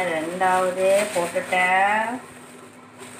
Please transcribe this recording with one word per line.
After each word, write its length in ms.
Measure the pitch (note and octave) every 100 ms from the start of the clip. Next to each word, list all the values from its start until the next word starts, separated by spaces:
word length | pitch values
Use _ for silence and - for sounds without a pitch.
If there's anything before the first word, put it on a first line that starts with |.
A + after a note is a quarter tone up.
ரெண்டாவது 1040 | F3+ D#3+ D#3+ F3+ F#3 F#3 F#3 F3+ F#3+ G3 G#3
போட்டுட்டேன். 1080 | F3+ E3+ F3+ F3 F#3 F3+ F#3+ G3+ G#3+ A3+ B3+ - - - - - - - - - -